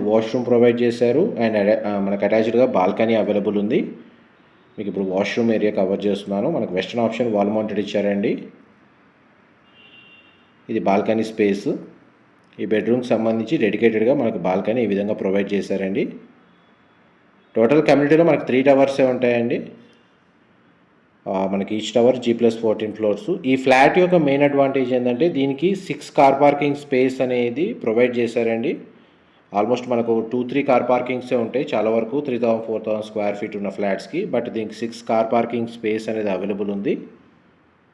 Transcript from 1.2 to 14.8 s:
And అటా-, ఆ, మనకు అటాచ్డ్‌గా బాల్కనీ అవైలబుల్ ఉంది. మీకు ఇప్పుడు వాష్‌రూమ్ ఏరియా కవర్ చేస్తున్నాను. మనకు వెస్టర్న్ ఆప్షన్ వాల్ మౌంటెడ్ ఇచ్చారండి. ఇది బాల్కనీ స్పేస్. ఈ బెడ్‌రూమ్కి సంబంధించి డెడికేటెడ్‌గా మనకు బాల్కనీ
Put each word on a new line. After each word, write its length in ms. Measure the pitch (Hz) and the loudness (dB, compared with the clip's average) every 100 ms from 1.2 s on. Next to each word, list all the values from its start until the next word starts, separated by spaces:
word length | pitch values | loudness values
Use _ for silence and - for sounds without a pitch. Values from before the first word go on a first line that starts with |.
| 214 113 | 0 0
And 160 | 113 | 0
అటా-, 220 | 107 101 107 | 2 2 2
ఆ, 60 | 104 101 | 0 -2
మనకు 260 | 98 101 | -2 0
అటాచ్డ్‌గా 420 | 101 110 113 117 127 | 2 2 2 2 2
బాల్కనీ 480 | 98 92 98 113 | 2 0 2 2
అవైలబుల్ 420 | 110 98 101 101 101 | 2 2 0 0 -2
ఉంది. 200 | 104 165 - - - - _ _ _ _ _ - | 0 -2 -2 -10 -20 -20 _ _ _ _ _ -10
మీకు 100 | 101 | -6
ఇప్పుడు 160 | 92 95 | -4 -2
వాష్‌రూమ్ 440 | 92 101 120 113 | -2 -2 0 0
ఏరియా 200 | 107 104 | 2 0
కవర్ 280 | 104 92 98 | 0 0 0
చేస్తున్నాను. 460 | 101 98 98 98 135 | -2 -2 -4 -4 -2
మనకు 220 | 151 95 | -2 -2
వెస్టర్న్ 280 | 90 - 117 | -4 -4 -2
ఆప్షన్ 260 | 113 - 120 | -2 0 0
వాల్ 200 | 101 101 | 0 0
మౌంటెడ్ 260 | 110 107 104 | 0 -2 -4
ఇచ్చారండి. 500 | 95 104 101 101 117 220 - - _ _ _ _ _ _ _ _ _ _ _ - - - - - _ _ _ _ - | -2 -2 0 0 -2 -4 -8 -20 _ _ _ _ _ _ _ _ _ _ _ -20 -20 -20 -20 -20 _ _ _ _ -8
ఇది 120 | 110 | -2
బాల్కనీ 440 | 98 98 117 113 | 0 0 2 0
స్పేస్. 440 | 110 - 101 98 143 180 - - _ _ _ _ _ - | -2 0 0 0 -4 -6 -10 -20 _ _ _ _ _ -10
ఈ 80 | 104 | -2
బెడ్‌రూమ్కి 420 | 107 107 123 123 | 0 0 0 0
సంబంధించి 460 | 113 113 113 110 160 | 0 0 -2 -2 0
డెడికేటెడ్‌గా 560 | 107 101 113 107 113 | 0 2 2 2 2
మనకు 240 | 147 113 90 | 2 0 -2
బాల్కనీ 440 | 90 95 101 123 | -2 0 0 -2